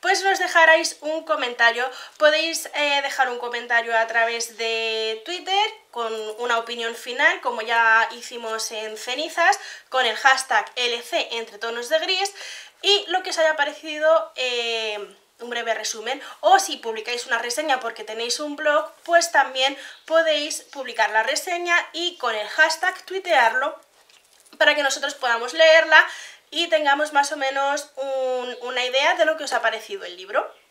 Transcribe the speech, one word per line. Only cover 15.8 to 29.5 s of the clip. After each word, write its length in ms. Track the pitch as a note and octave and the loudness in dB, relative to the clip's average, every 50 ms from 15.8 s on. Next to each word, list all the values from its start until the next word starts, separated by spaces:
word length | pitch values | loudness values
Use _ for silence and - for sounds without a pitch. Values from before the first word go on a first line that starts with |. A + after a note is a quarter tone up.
| G#3+ - - A3+ G#3 A#3 C4+ D4 - - - - | -4 -8 -8 -8 -6 -6 -8 -8 -8 -16 -16 0
O 180 | - D#4 F#4+ F#4+ | 4 6 6 6
si 200 | - - D4 A#3 | 4 0 -8 -8
publicáis 480 | - A#3 A3 A3 G#3+ A#3 A#3+ A#3+ - | -8 -8 -8 -8 -6 -6 -6 -6 -4
una 120 | - A#3+ A#3 | -2 -2 -2
reseña 400 | A#3 A#3+ A#3+ - D4+ D#4 C4+ B3+ | -2 -4 -4 -4 0 0 -2 -2
porque 240 | A#3+ A3+ A3+ - | -2 -8 -8 -8
tenéis 380 | G#3+ - A3 A3+ A#3 A#3+ A#3+ - | -12 -12 -8 -8 -6 -4 -4 -6
un 160 | D4+ D4+ D4 | -6 -8 -8
blog, 340 | C#4+ D#4 D4+ D4 D#4 D#4 D#4+ - _ _ | -2 0 2 2 2 0 -2 -12 _ _
pues 260 | - E4+ E4+ E4+ - | 2 2 2 2 4
también 480 | - D4+ C4 C4 C4 C4 C4 C4+ C#4+ - - - - - _ | 2 2 2 2 0 0 0 0 0 -4 -14 -18 -18 -20 _
podéis 560 | - D#4+ E4 D#4+ D#4+ D4+ D4 D4 D#4 D4 - | 0 2 2 4 4 2 0 0 -4 -6 -8
publicar 480 | - _ - C#4 C4 B3 A3+ - A3 G#3 | -10 _ -12 -12 -12 -10 -2 0 0 2
la 120 | G#3+ A3 | 2 0
reseña 540 | A3+ B3 D4 D#4 - F#4 F4 F4 F4 F4 F4 E4+ - - | 0 2 -2 -4 -4 -4 -4 -4 0 2 2 0 0 -2
y 260 | - D#4+ E4+ F4 - - | -6 -6 -6 -6 -6 -4
con 160 | - A#3+ A3 | -4 -4 -4
el 140 | G#3+ G#3 G#3 | -4 -6 -6
hashtag 520 | - - D#4 D#4+ D#4+ - - F#4 F#4 - - | 2 4 4 4 4 0 -2 -2 -2 -4 -12
tuitearlo 720 | - F4+ F#4+ F#4 F4+ E4 C4+ A#3+ A3+ A3 - - D#4+ - - _ _ _ _ _ _ _ _ _ _ _ _ _ _ - | -8 -8 -8 -2 2 4 6 6 4 4 2 -2 -2 -6 -8 _ _ _ _ _ _ _ _ _ _ _ _ _ _ 0
para 200 | - D#4 D4+ C#4+ | 4 4 4 4
que 80 | D4 C#4+ | 4 2
nosotros 300 | C4+ C4+ - - C#4+ D4 | 0 -2 -2 -6 -6 -6
podamos 380 | - - A#3+ A#3 A#3 A#3+ B3 | -4 0 0 0 0 -2 -6
leerla 560 | - D#4+ D#4+ D#4+ D#4 E4 D#4 D#4 D#4 D#4+ F4 - - - - - - - _ _ | 2 6 6 8 8 8 6 8 6 6 6 6 -2 -14 -16 -18 -20 -20 _ _
y 160 | - D4+ E4+ E4+ | -4 -4 -2 0
tengamos 440 | E4 D#4 D4+ C#4+ C#4 C#4+ D4+ D4+ | 0 2 4 2 2 2 0 0
más 200 | D4+ C#4+ C#4+ C#4+ | 2 0 0 0
o 40 | D#4 | -2
menos 540 | D4 C4+ C4+ C#4 C#4 C#4 C#4 C#4+ D4 C#4+ - _ | -2 -2 -2 0 0 0 0 -2 -2 -6 -10 _
un, 600 | - C4+ C#4 C4+ C4 C4 B3+ B3+ B3+ B3 B3 B3 - | -8 -6 -4 -4 -2 -2 -2 -2 -4 -4 -8 -10 -10
una 240 | A#3+ B3 B3+ B3 B3 | -10 -6 -4 -4 -4
idea 300 | B3+ B3+ C4 C#4+ D#4+ F4+ | 0 0 2 2 2 4
de 100 | E4+ D#4+ | 4 2
lo 120 | D#4 D#4+ | 2 2
que 60 | D#4 | -2
os 100 | D4 - | -4 -4